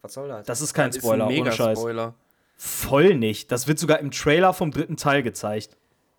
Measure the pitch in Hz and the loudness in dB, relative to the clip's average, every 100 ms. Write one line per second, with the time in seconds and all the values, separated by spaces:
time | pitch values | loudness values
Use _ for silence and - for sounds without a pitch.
0 | 104 - 143 113 104 120 151 - 135 127 | -18 -14 -12 -12 -8 -6 -4 0 0 0
1 | 117 110 107 139 127 113 117 110 117 113 | 0 2 2 0 0 0 0 0 -2 -4
2 | 117 - _ _ _ - - - - 139 | -6 -8 _ _ _ -14 -10 -8 0 6
3 | 180 156 110 107 - 123 139 156 156 156 | 6 6 2 -2 -6 -4 -2 -2 2 2
4 | 143 - 156 156 185 180 165 135 165 156 | 0 -2 2 4 4 2 -2 -2 -6 -2
5 | 147 143 117 - 107 107 - _ _ _ | 0 2 0 -4 -6 -6 -8 _ _ _
6 | _ | _